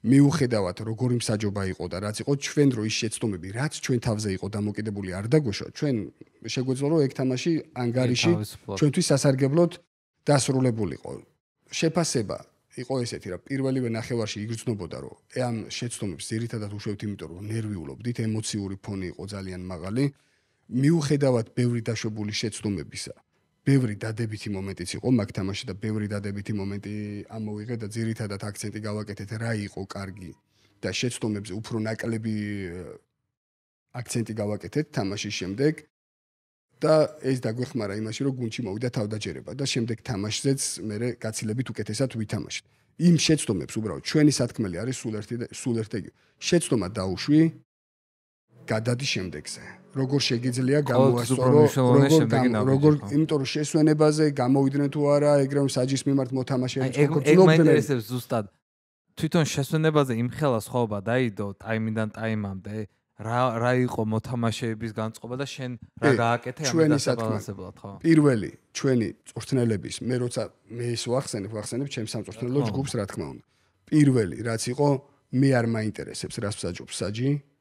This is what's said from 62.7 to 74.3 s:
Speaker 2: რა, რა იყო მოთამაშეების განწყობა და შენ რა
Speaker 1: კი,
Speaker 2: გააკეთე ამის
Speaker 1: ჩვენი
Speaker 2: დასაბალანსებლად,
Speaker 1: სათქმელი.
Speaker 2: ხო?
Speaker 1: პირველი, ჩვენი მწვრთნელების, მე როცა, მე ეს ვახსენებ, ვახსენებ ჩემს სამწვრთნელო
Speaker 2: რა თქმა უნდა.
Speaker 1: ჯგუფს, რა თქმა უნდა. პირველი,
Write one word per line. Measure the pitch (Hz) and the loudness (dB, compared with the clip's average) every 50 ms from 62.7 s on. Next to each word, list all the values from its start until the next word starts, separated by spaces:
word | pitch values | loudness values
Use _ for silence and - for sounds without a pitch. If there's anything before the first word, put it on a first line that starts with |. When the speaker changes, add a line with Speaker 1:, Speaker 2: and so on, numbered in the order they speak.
| 107 110 104 - _ _ _ _ _ - | -8 -8 -8 -10 _ _ _ _ _ -10
Speaker 2:
რა, | 107 110 117 120 127 127 | -6 -2 0 2 2 2
რა | 113 117 117 123 127 | 0 0 2 2 2
იყო | 127 127 120 - - 110 | 2 2 0 0 -2 -2
მოთამაშეების | 110 110 110 - - 127 120 117 117 110 - 131 117 110 110 117 113 | 0 0 -2 -2 -2 -4 0 0 0 -2 -2 -4 -6 -6 -6 -8 -8
განწყობა | 101 113 110 110 110 - - 117 123 | -6 -6 -6 -6 -8 -12 -12 -10 -8
და | 131 143 | -8 -8
შენ | 135 - - 131 123 123 110 - - | -8 -8 -10 -10 -10 -10 -12 -16 -20
რა | _ - - 143 | _ 2 4 4
Speaker 1:
კი, | 131 | 4
Speaker 2:
გააკეთე | 113 117 117 117 117 - 123 127 - | 4 4 2 2 0 -2 -8 -10 -4
ამის | 156 131 | -4 0
Speaker 1:
ჩვენი | 139 165 160 151 | 4 4 6 6
Speaker 2:
დასაბალანსებლად, | 147 143 - 127 127 117 113 110 107 104 - - 98 98 92 92 - | 4 2 2 0 0 0 0 -2 -2 -4 -4 -8 -12 -12 -12 -16 -16
Speaker 1:
სათქმელი. | - - | -16 -16
Speaker 2:
ხო? | 101 98 | -16 -16
Speaker 1:
პირველი, | 95 - 165 165 156 147 143 127 110 90 - - _ _ _ | -2 4 6 6 8 8 6 4 4 0 -6 -10 _ _ _
ჩვენი | _ - - 139 131 120 107 87 | _ -2 2 2 4 4 2 0
მწვრთნელების, | - _ _ - - 131 - - 139 127 120 117 110 95 - - - | -4 _ _ -14 -12 -12 -6 -2 0 0 2 2 0 -2 -4 -8 -10
მე | - - 117 127 | -6 -4 -4 -2
როცა, | 123 123 120 - 127 107 - _ _ _ | -2 -2 -4 -4 -6 -6 -6 _ _ _
მე | _ 110 120 120 | _ -10 -8 -6
ეს | 120 117 113 - | -4 -4 -4 -2
ვახსენებ, | 117 120 131 135 - - 110 95 107 113 | -2 -2 -2 -2 -4 -6 -6 -6 -6 -8
ვახსენებ | 107 104 - 120 120 143 | -8 -8 -6 -6 -6 -6
ჩემს | 135 - 127 110 107 | -6 -6 -8 -6 -6
სამწვრთნელო | - 113 101 - - - 131 120 | -6 -8 -8 -10 -10 -8 -6 -2
Speaker 2:
რა | |
თქმა | 131 143 131 | 0 0 0
უნდა. | 110 | 0
Speaker 1:
ჯგუფს, | 101 127 139 - - | -2 -2 -4 -4 -4
რა | 120 101 | -4 -4
თქმა | 98 - 110 82 | -4 -6 -8 -8
უნდა. | 69 65 60 _ _ _ _ _ _ _ _ | -8 -10 -14 _ _ _ _ _ _ _ _
პირველი, | _ - - 156 147 139 131 123 107 - | _ 2 4 6 6 6 6 4 0 0